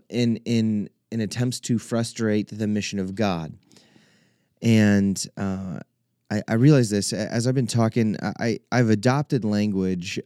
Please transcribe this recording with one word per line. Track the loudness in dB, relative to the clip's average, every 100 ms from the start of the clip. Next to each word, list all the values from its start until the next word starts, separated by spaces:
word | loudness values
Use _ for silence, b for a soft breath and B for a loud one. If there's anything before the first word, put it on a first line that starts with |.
| -4
in, | -2 0 0
in, | 0 0 2 0 -4 _ -10
in | -6
attempts | -4 -2 -4 -4
to | -2 -4
frustrate | -2 -4 -4 -2 0 0 -2
the | -4 -2
mission | -2 -2 -4
of | -6
God. | -2 -2 -2 -6 -12 _ b b b b b b b b -4
And, | 2 6 6 4 2 0 -6 -8
uh, | -6 -6 -8 -10 -14 _ _ _ -6
I, | -6 0
I |
realize | 4 6 6 4
this, | 0 -2
a-, | -4 -4
as | -2 -2
I've |
been | 0 0
talking, | 2 0 2 0 0
I, | -4 -4
I, | -4 -4 -2
I've | 0 2
adopted | 2 2 0 0 -2
language | 0 0 0 0 -2 -2 -6 -8